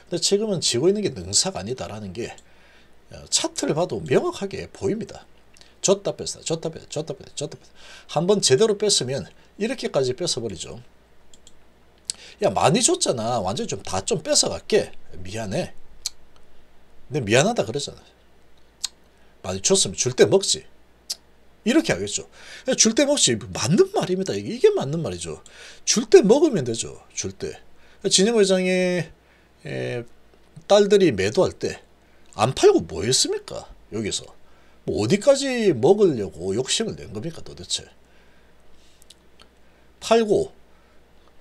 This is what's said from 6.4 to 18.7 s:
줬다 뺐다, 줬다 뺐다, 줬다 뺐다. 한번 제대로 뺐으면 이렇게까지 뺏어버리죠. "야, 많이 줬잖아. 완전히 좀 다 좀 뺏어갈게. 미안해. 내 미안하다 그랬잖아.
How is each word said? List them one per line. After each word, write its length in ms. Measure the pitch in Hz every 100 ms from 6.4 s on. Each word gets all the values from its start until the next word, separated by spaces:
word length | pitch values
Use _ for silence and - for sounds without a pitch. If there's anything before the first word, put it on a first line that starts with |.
줬다 280 | - 160 165
뺐다, 160 | 156 -
줬다 280 | 143 156 135
뺐다, 160 | -
줬다 240 | - 151 -
뺐다. 140 | - - - - -
한번 380 | 147 175 202
제대로 340 | - 135 220 208
뺐으면 480 | 214 - 120 135 - - - -
이렇게까지 560 | 214 262 233 156 131
뺏어버리죠. 680 | - 175 - 113 85 - 120 - _ _ - - - - - - _ _ _ - - - -
"야, 80 | 202
많이 320 | - 110 196
줬잖아. 560 | - 359 - 131 110 123
완전히 280 | 92 104 233
좀 140 | -
다 240 | - - -
좀 160 | 196
뺏어갈게. 680 | 294 294 - 87 - 208 - - - -
미안해. 500 | 92 107 107 131 - - - - - - - - - - - - - - -
내 140 | 143
미안하다 440 | 101 117 185 240 -
그랬잖아. 340 | 143 - - - _ _ - - - -